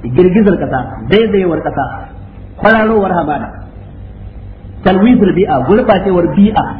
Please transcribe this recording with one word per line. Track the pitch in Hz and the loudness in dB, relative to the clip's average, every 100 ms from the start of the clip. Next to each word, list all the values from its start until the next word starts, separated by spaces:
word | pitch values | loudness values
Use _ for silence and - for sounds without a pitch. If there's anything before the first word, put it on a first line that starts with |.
Girgizar | 120 127 185 190 202 175 | -2 2 4 4 4 2
kasa, | 135 135 123 - 110 | -2 -4 -6 -10 0
zaizayewar | 202 226 196 185 156 | 2 2 0 0 -2
kasa, | 156 143 135 - - - - - - - | -4 -4 -6 -8 -14 -18 -18 -18 -18 -2
kwararowar | 208 220 220 220 190 | 2 2 2 0 0
hamada, | 180 151 151 - - - - - - - - - - - - - - | 0 -2 -4 -6 -12 -18 -18 -18 -18 -18 -16 -16 -16 -18 -18 -18 -4
talwisul | - 190 226 254 196 | 0 2 4 4 4
bi'a, | 165 202 143 | 2 2 0
gurbacewar | 127 208 214 196 196 175 170 - | 2 2 4 2 2 0 2 4
bi'a | 202 214 135 - | 4 2 -2 -8